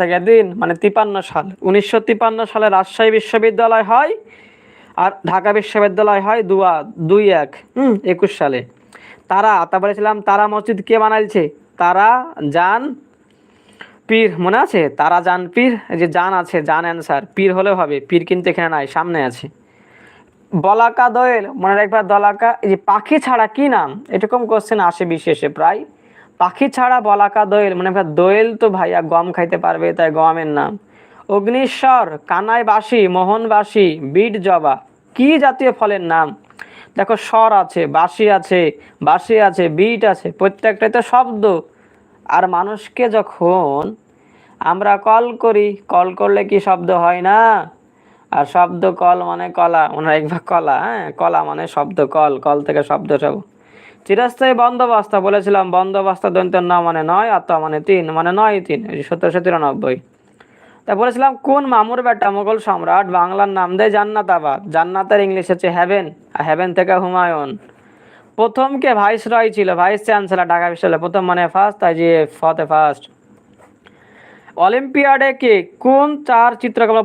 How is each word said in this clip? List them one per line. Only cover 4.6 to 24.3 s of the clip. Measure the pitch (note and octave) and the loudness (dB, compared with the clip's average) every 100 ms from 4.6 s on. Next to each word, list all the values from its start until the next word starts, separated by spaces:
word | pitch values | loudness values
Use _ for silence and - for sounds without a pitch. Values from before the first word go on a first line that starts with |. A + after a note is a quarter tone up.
| _ _ - - | _ _ -12 -2
আর | F#3 G3 E3 | -2 -2 -4
ঢাকা | F#3 G3 G#3 | -2 0 0
বিশ্ববিদ্যালয় | G#3 G#3+ G#3 F#3 G#3+ G3+ G3 | -2 0 0 2 0 0 0
হয় | A3+ F#3 | -2 0
দুয়া-, | F#3+ F#3 D#3+ C#3+ - D#3+ | 0 2 0 -6 -8 0
দুই | G3+ G#3 E3+ | 2 4 2
এক, | C#3+ - - B3 | 0 -8 -10 -2
হুম, | C4+ G#3 F#3+ | 0 0 -2
একুশ | F#3 F#3+ - | -2 -2 -2
সালে। | D3 B2+ A#2+ _ _ - - - - | -2 -2 -8 _ _ -20 -20 -16 -4
তারা, | F#3+ A3 G3 E3+ | 0 2 2 0
তা | F#3+ | -2
বলেছিলাম, | G3 G3+ G#3+ G#3 G#3 | -2 -2 -2 -2 0
তারা | G3+ G#3 | 2 2
মসজিদ | G#3 G#3+ G3+ - | -2 -4 -4 0
কে | A3+ | 2
বানাইছে? | A3 A3 G#3+ G3+ D3+ - _ - | 2 0 0 -2 -2 -6 _ -2
তারা | F3 F#3 G#3+ B3+ E4 - D3 E3 | 0 4 4 2 -2 -8 -4 0
জান | F3+ A3 C#4+ B3 - _ _ _ _ _ _ - - _ - | 0 0 -4 -12 -18 _ _ _ _ _ _ -20 -20 _ 0
পীর, | A3+ G#3+ E3 | 2 2 0
মনে | F3+ A3 | 0 2
আছে? | D#4+ G3+ D3 C#3+ | 2 0 0 0
তারা | D3+ F3 F3 | 0 0 0
জান | F3+ F3+ | -2 -2
পীর, | G#3 B3+ A3+ - | 0 0 0 -6
এই | E3 | -4
যে | E3+ F3 | -2 0
জান | F3+ F#3+ | 0 -2
আছে, | E3+ F3 D3+ | -2 -4 -2
জান | D#3 E3+ | -2 -2
অ্যান্সার, | E3+ D3 C#3 - | -6 -4 -4 -4
পীর | - F#3+ F#3 | -2 0 2
হলেও | G3 F#3 | 0 0
হবে, | D#3 C#3+ C#3 | -2 -4 0
পীর | F3 E3+ | -2 0
কিন্তু | F3+ F3+ | -2 -2
এখানে | F3 E3 D#3 | -2 -2 -2
নাই, | C#3 E3 | -4 -4
সামনে | F3 E3 C3 | -2 -2 -4
আছে। | B2 C#3 - _ _ _ _ - _ _ _ _ F3+ F3+ | -6 -14 -20 _ _ _ _ -20 _ _ _ _ -2 2
বলাকা | G#3+ A#3 A3+ A#3+ A3+ | 2 2 2 0 2
দোয়েল, | B3+ A#3 G3 C4+ | 2 0 -2 -2
মনে | F#3 G3+ | 0 2
রাখবা | G#3 A3 F#3+ | 2 0 0
দলাকা, | G3+ G3+ G#3 A#3 - | 2 2 2 0 0
এই | G3+ | -2
যে | F#3+ - | -2 0
পাখি | G#3 G#3 D4+ - | -2 0 0 2
ছাড়া | A#3+ G#3+ A3 | 0 0 0
কি | C#4+ | 0
নাম? | A3 C#3+ F#3+ C#4+ | 0 -2 -8 -6
এরকম | F#3+ G#3+ | -4 -2